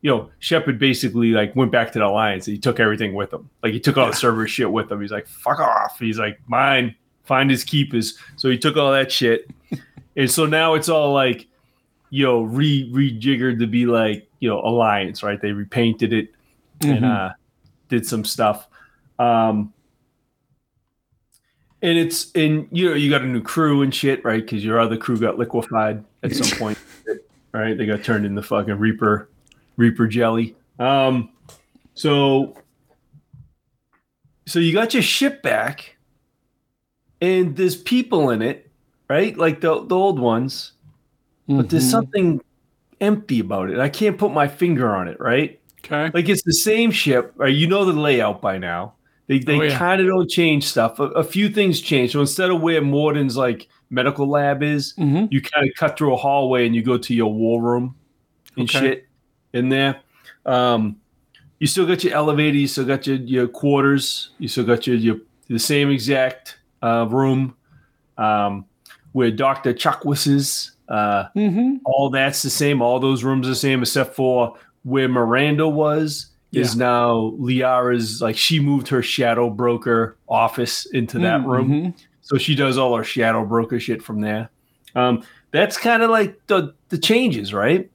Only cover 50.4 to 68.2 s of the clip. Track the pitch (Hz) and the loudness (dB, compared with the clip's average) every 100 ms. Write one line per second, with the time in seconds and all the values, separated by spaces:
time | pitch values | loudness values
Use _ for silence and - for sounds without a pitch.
50.4 | 165 151 139 - 113 - 143 - 160 190 | 2 2 0 0 0 0 -2 -2 -2 0
51.4 | 208 208 196 147 - 143 123 147 143 - | 0 2 0 0 0 0 2 0 -2 0
52.4 | 185 180 165 165 143 143 151 147 139 120 | 0 0 2 2 2 2 2 0 -2 0
53.4 | 127 110 - _ _ 127 127 139 139 147 | -2 -2 -10 _ _ -2 0 0 -2 0
54.4 | 143 143 147 147 139 - 151 151 214 135 | 0 0 -2 -2 -6 -2 0 2 2 -2
55.4 | - 151 139 - 156 - 151 127 139 139 | 0 0 0 0 -2 0 0 0 0 0
56.4 | 135 127 120 117 113 123 - 120 113 107 | 2 2 2 0 0 -2 0 0 0 0
57.4 | 113 117 117 120 127 127 _ _ _ _ | 0 0 0 -2 -4 -10 _ _ _ _
58.4 | _ - 120 135 135 127 _ _ _ _ | _ -8 -2 0 0 -2 _ _ _ _
59.4 | _ 123 127 135 139 135 _ _ - - | _ -4 0 2 0 -2 _ _ -20 -10
60.4 | - 127 123 117 110 104 _ _ _ _ | -2 2 2 2 -2 -6 _ _ _ _
61.4 | - _ 147 190 175 180 180 151 151 147 | -20 _ -2 0 0 0 0 0 0 2
62.4 | 151 143 139 - 127 135 135 135 123 127 | 2 2 0 -2 -2 -2 -2 -4 -2 -2
63.4 | 123 - 147 143 139 139 - - - _ | -2 -2 0 2 2 2 -2 -8 -12 _
64.4 | 117 - 113 117 - 120 113 107 - _ | -8 -4 0 0 2 0 2 -2 -6 _
65.4 | _ 117 - 147 143 135 117 139 127 - | _ -4 0 2 2 0 0 0 0 -4
66.4 | - - _ _ 117 117 113 123 135 131 | -20 -20 _ _ -2 0 0 0 2 0
67.4 | 131 - _ _ _ _ _ - | -2 -8 _ _ _ _ _ -4